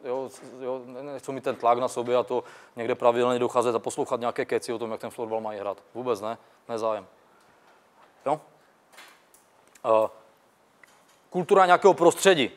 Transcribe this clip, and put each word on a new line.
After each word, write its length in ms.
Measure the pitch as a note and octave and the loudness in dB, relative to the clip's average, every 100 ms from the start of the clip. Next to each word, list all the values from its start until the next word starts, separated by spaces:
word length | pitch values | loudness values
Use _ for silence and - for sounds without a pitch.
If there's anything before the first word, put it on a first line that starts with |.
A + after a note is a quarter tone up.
jo, 260 | C3 B2+ B2+ - C3 B2+ | -8 -8 -8 -14 -20 -12
jo, 220 | B2+ C3 B2 | -10 -10 -10
ne-, 180 | B2+ | -16
nechcou 280 | C#3+ C3+ - | -14 -12 -10
mít 120 | C3+ | -8
ten 120 | C3+ A#2+ | -6 0
tlak 220 | A#2 A#2+ | 2 2
na 100 | B2+ | 0
sobě 300 | - A#2+ B2 | -4 0 0
a 60 | |
to 200 | A#2 B2 - - - - | 0 -4 -6 -12 -18 -8
někde 200 | A#2 B2 | -4 0
pravidelně 440 | B2 A#2+ B2 B2 | 2 4 2 0
docházet 360 | A#2+ B2+ A#2 A2+ | 0 0 0 0
a 40 | |
poslouchat 400 | B2 C3 C3+ B2 | -4 -6 -4 -4
nějaké 260 | A#2+ A#2 B2+ | -4 -4 -4
keci 280 | A#2 - | -4 -4
o 40 | A2+ | -8
tom, 140 | A2+ | -8
jak 100 | A2 | -10
ten 80 | A#2 | -12
florbal 320 | - A2+ A2 | -10 -6 -6
mají 180 | A2 G#2+ | -6 -8
hrát. 180 | G2+ F#2 - | -8 -10 -12
Vůbec 280 | A2+ B2+ G#2+ | -8 -4 -4
ne, 160 | G#2+ A2+ _ _ - | -6 -10 _ _ -10
nezájem. 380 | A#2 A2 G#2+ F#2+ _ _ _ _ _ _ _ _ _ _ _ C3+ | -4 -4 -4 -8 _ _ _ _ _ _ _ _ _ _ _ -6
Jo? 140 | C#3+ - _ _ _ _ - - - _ _ _ _ _ _ B2 | -6 -8 _ _ _ _ -20 -20 -20 _ _ _ _ _ _ 2
Eh, 240 | A2 A2 - _ _ _ _ _ _ - _ _ _ _ | 2 2 -4 _ _ _ _ _ _ -20 _ _ _ _
kultura 360 | F3+ F3 G3 F3+ | -6 2 4 6
nějakého 280 | F3 G3 | 8 6
prostředí, 580 | D#3+ E3 - G3 F3 A#2 | 6 4 4 4 4 2